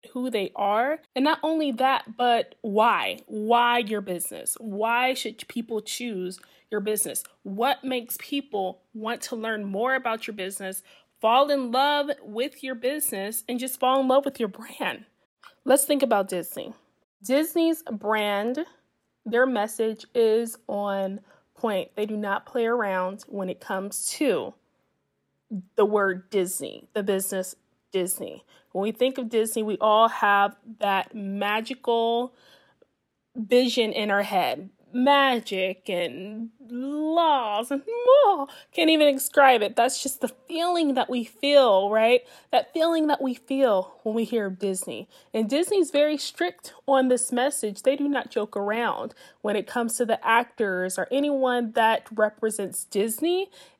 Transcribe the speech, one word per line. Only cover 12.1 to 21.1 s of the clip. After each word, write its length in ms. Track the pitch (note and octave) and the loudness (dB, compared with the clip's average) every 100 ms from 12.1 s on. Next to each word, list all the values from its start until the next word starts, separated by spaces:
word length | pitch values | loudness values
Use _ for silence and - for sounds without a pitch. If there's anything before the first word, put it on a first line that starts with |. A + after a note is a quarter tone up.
| C#4+ | -6
with 400 | - G#3+ C#4 - | -8 -6 -6 -6
your 120 | C4 | -10
business, 720 | B3 B3 D4+ D4 G3 G3 A3 - | -6 -4 -2 -4 -4 -6 -8 -6
and 100 | A#3+ | -6
just 220 | B3+ - | -6 -2
fall 200 | B3+ C4 | 2 4
in 80 | C4+ | 4
love 160 | C4 | 4
with 140 | C#4 C4+ | 2 -2
your 100 | A3 | -6
brand? 560 | F#3+ A3 - - - G#3+ _ _ _ - _ | -6 -14 -8 -6 -6 -12 _ _ _ -20 _
Let's 200 | - C#4 | 2 2
think 180 | - D4 | 4 0
about 260 | B3+ G#3 G3 | 2 2 0
Disney. 440 | F#3 - - - - _ _ _ _ | -4 -8 -10 -14 -16 _ _ _ _
Disney's 600 | G3+ C4+ D#4+ E4+ E4 D#4+ - | -2 0 0 0 0 0 -6
brand, 720 | G#3+ G3+ A3 G#3 G3+ A3 B3+ E4+ _ _ _ _ _ - | -8 -2 -2 0 -2 -2 -4 -8 _ _ _ _ _ -4
their 180 | A#3 | 0
message 640 | C4 A#3+ G#3+ - A3 G#3+ - | 2 0 -2 -2 -4 -4 -6
is 420 | - A3+ A3 A#3 - - | 2 4 2 0 -8 -8
on 520 | G3+ G3+ G3 F#3+ | -6 -4 -4 -4